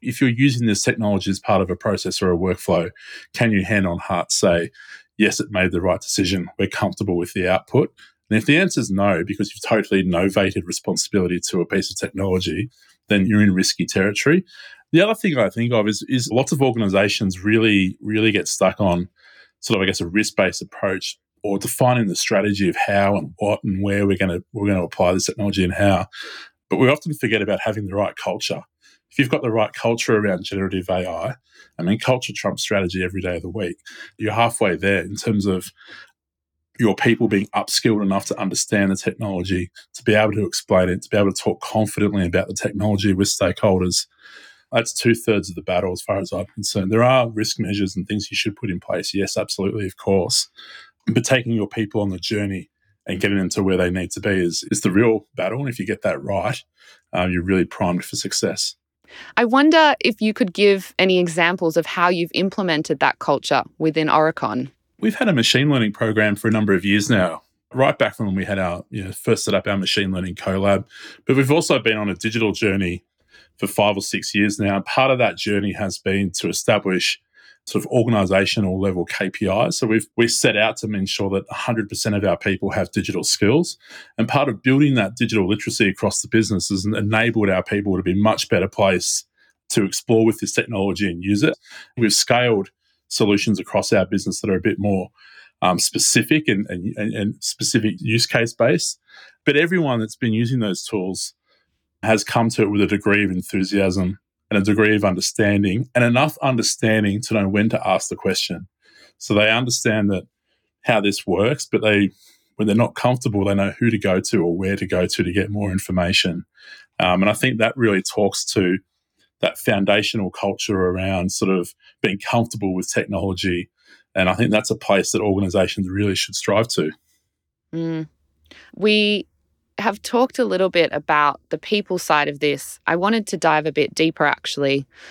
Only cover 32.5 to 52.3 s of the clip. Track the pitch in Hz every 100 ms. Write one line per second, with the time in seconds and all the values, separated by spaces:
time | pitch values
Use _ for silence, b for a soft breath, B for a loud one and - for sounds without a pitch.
32.5 | 92 - 101 92 92 90 92 90 85 87
33.5 | 101 90 - B B B - 107 104 117
34.5 | - 101 82 98 95 90 101 117 104 95
35.5 | 92 - B B B B B _ _ _
36.5 | _ _ - 110 95 120 113 110 101 104
37.5 | 101 - - 117 107 98 98 - - 98
38.5 | 107 - 104 98 95 101 - 107 92 92
39.5 | 90 87 B B - - 107 107 101 98
40.5 | - - 95 90 87 - 104 98 - 107
41.5 | 87 - 110 104 - 104 101 87 90 -
42.5 | 98 101 92 104 98 104 92 98 - 92
43.5 | - 107 92 90 - - B B B B
44.5 | B B 120 113 - 120 113 - 104 90
45.5 | 87 - 90 95 90 - 98 87 92 -
46.5 | - 98 104 95 113 123 131 117 107 110
47.5 | - 101 101 95 92 - 104 - - 107
48.5 | 101 101 90 - 87 - 98 95 107 104
49.5 | - 98 107 92 - - 98 90 - -
50.5 | B B B B B - 120 - 127 120
51.5 | 113 101 - 104 110 101 90 -